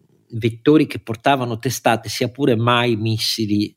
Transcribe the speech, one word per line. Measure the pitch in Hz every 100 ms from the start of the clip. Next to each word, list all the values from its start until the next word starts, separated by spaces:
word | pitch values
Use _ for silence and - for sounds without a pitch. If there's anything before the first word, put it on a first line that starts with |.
| _ _ _
vettori | 117 113 117 147 151 135
che | 120
portavano | - 110 139 139 120 113
testate, | 131 - 123 110 110
sia | - 120
pure | 120 139
mai | 113 117 120 120
missili | 107 113 110 - - 107 104 104